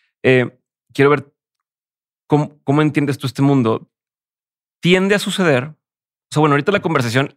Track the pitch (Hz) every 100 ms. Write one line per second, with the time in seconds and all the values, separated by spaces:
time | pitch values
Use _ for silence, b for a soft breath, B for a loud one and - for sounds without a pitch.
0 | b _ 127 131 120 - _ _ _ -
1 | 139 143 - _ _ _ _ _ _ _
2 | _ _ - 147 151 - - 143 151 151
3 | 143 131 131 - 139 139 110 110 - _
4 | _ _ _ _ _ _ _ _ 170 185
5 | 196 208 202 185 175 127 156 - _ _
6 | _ _ _ 151 151 143 139 196 185 151
7 | 120 123 143